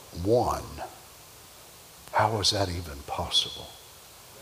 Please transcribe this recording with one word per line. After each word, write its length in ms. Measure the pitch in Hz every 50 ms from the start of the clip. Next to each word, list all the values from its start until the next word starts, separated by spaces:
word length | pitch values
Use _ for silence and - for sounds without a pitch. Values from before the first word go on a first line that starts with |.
| - - - 85 85
one." 600 | 101 117 123 107 - - - - - - - - - - - - - - - - - - - - - - - - - - - - - - - - - -
How 280 | 104 107 107 113 107
is 100 | 92 -
that 200 | 107 98 98 92
even 320 | 87 87 87 78 71 71 71
possible? 600 | - - - - - - - - - - - - - - - - - - - - - - - - - - -